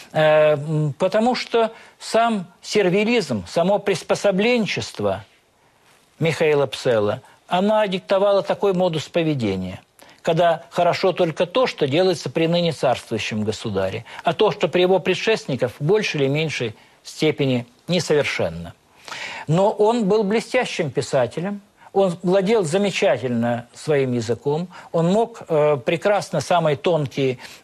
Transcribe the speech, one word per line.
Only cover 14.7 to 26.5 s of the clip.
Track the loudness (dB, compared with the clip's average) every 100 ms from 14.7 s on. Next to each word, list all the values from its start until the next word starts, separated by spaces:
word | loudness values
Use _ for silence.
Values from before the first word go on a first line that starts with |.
| 2
его | 2 2
предшественниках, | 0 -2 0 -2 -2 -4 -4 -2
в | 0
большей | 0 0 0
или | 0
меньшей | 0 -2 -4 -6 -8 _ _
степени | -20 -2 0 0 0 0 -4 _ -4
несовершенно. | -2 2 0 0 -2 -4 -6 -12 -18 _ _ -16 -14 -12 -8 -2
Но | 2 2
он | 2 2 2 2
был | 2
блестящим | 2 0 0 -2 -2 -2 -4
писателем, | -4 -2 0 0 -2 -8 -8 -14 _ -4 0
он | 0 0
владел | 0 2 4 2
замечательно | 2 0 0 0 0 2 0 0 0 -2 -6
своим | -8 0 0 2
языком, | 0 -2 -4 -2 -4 -4 -12 -6
он | 0 2
мог, | 2 0 -6 -2
э, | 2 2 2
прекрасно | -2 -2 0 0 -2 -4
самые | 0